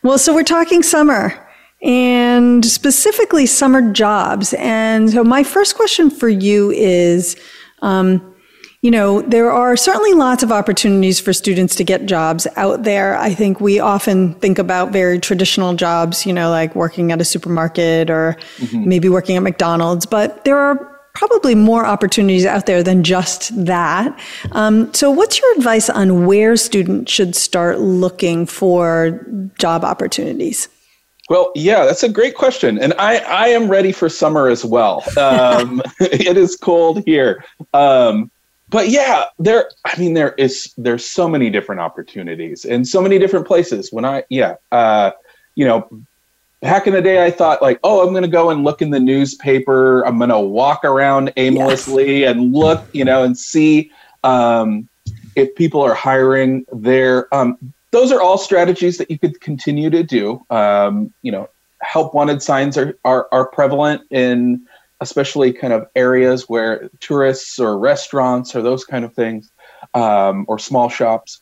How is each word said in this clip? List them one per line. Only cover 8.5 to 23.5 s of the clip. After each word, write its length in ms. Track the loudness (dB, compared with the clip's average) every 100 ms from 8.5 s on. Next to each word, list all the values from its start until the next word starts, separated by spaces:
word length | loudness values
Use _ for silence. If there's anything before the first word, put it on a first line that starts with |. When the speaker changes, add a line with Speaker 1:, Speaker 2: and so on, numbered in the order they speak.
| _ -20 _
Speaker 1:
you 100 | 2
know, 300 | 2 2 0
there 300 | 2 2 2
are 240 | 2 2
certainly 380 | 2 0 2 4
lots 300 | 4 4 0
of 80 | 0
opportunities 680 | 0 0 0 2 2 2 0
for 140 | -2
students 420 | -2 -2 0 0
to 80 | -2
get 220 | -2 -2
jobs 400 | -2 -2 0 -2 -6 -2
out 260 | -2 -2
there. 340 | -2 0 0 -2
I 160 | -2
think 260 | 0 -2 0
we 200 | 0 2
often 560 | 0 0 0 0 0
think 240 | 0 -2 0
about 320 | -2 -2 -2
very 260 | 0 0 -2
traditional 560 | -2 -2 0 0 -2
jobs, 540 | -2 -2 0 -2 -4 -4
you 60 |
know, 180 | -2 0
like 240 | 0 -2
working 360 | -4 -4 -2 -2
at 80 | -2
a 60 |
supermarket 840 | -2 -4 -4 -4 -2 -2 0 0 0
or 280 | 0 -2 -4 -14 -10
Speaker 2:
Mm-hmm. 300 | -8 -4 0
Speaker 1:
maybe 220 | 2 2
working 260 | 0 0
at 60 | -2
McDonald's, 640 | -2 -2 -2 0 -2 -4
but 400 | -2 -2 -2 -2
there 120 | 0 2
are 180 | 2 -2 -6 -20 _
probably 400 | -6 0 2 4
more 320 | 4 4 2 0
opportunities 580 | -2 -2 0 2 2
out 220 | 0 0 0
there 160 | 0
than 200 | 2 2
just 460 | 2 0 -2 -8 -8